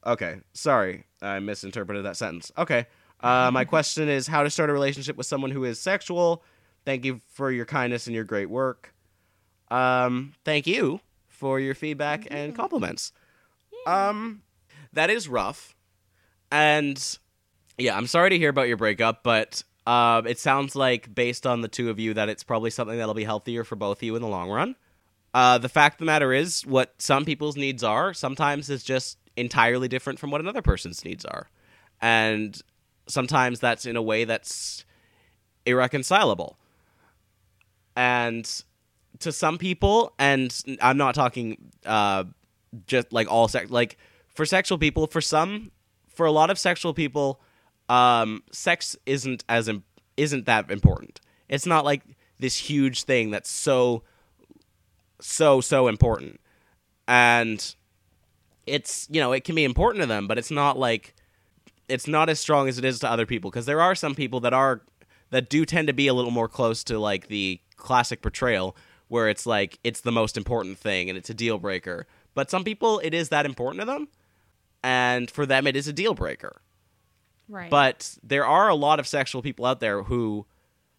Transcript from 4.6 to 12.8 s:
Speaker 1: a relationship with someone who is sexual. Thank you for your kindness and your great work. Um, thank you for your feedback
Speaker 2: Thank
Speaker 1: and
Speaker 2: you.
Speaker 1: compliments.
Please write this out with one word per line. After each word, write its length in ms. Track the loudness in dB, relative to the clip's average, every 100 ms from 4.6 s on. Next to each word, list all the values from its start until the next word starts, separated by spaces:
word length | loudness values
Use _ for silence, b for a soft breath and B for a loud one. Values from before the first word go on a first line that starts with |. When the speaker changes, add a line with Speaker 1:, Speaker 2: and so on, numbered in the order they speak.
| 0
Speaker 1:
a 40 |
relationship 420 | 0 0 -2 -8 -10
with 100 | -6
someone 240 | -6 -4
who 140 | -4
is 160 | -6 -4
sexual. 640 | -2 -4 -2 0 0 0 b b b b
Thank 200 | -6 -4
you 160 | -4 -6 -12
for 180 | -8 -4
your 140 | -4
kindness 420 | -4 -2 -2 -4 -6
and 80 |
your 80 | -6
great 260 | -4 -4 -4
work. 460 | -4 -4 -4 -16 _ _ _ _ _ _ _ _
Um, 640 | 0 2 2 0 -2 -6 -10
thank 240 | -2 -2 0
you 320 | 0 0 -2 -12 _ _
for 320 | _ -4 -2
your 160 | -2
feedback 460 | -6 -6 -4 -4 -4
Speaker 2:
Thank 120 | -6
Speaker 1:
and 200 | -10 -8
Speaker 2:
you. 40 | -8
Speaker 1:
compliments. 560 | -6 -4